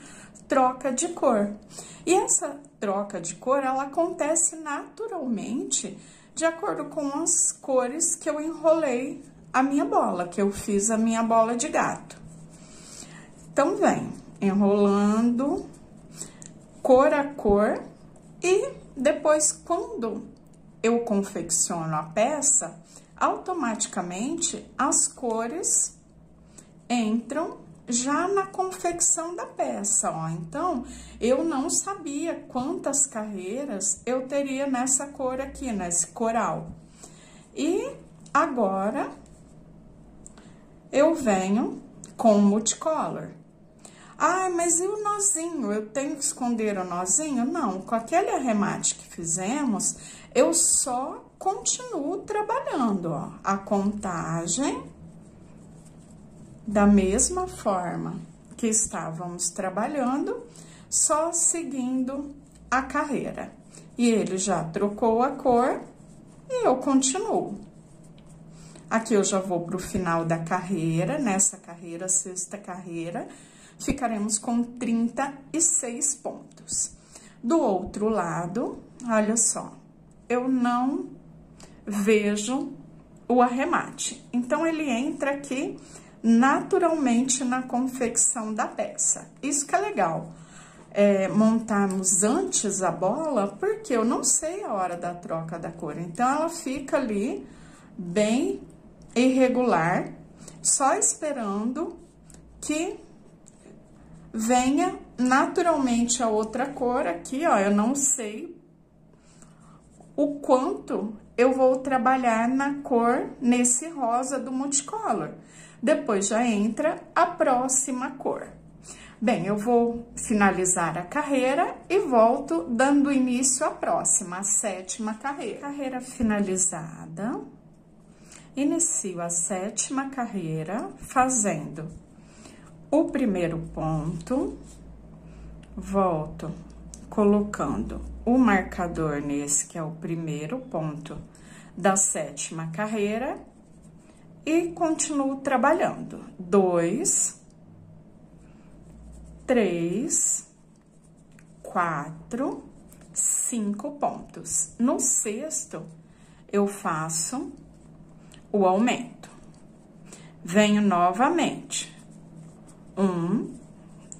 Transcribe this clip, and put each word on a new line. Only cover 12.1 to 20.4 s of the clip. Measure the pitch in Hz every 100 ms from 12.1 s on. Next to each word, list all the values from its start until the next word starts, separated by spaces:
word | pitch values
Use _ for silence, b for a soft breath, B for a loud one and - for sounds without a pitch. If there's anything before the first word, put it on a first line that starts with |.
| - - - - B B B B B B B B - -
Então, | - 294 415
vem | 294 175 - - - -
enrolando | 196 196 202 202 202 202 202 220 240 240 285 392 - - - - - B B B B - - -
cor | - 254 302
a | 294 285
cor | - 214 202 220 349 - - - - - -
e | 349 403 539 - - 277
depois, | 269 302 311 311 -
quando | - - 349 - 403 226 196 - -